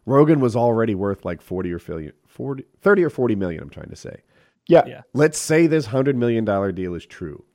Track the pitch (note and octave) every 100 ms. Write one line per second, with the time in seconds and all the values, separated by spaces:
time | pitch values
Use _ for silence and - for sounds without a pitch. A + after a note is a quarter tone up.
0 | A2 C3+ D3+ D3+ B2+ A#2+ A#2+ A2+ A2+ F#2+
1 | G2+ G2 F#2 E2+ - F#2 F2+ F2 - E2
2 | D2 - _ - C3+ C3+ - _ G3 G3
3 | D#3 - A#2+ G2+ F#2 D#2 C#2+ - - -
4 | - - _ _ _ _ - E3 - -
5 | - B2+ D#3+ - - D#3+ E3 D#3 G#2+ C3
6 | C3+ B2+ A#2+ A#2 G#2+ G2 G2 F#2 F2+ E2+
7 | - - E2+ D2 -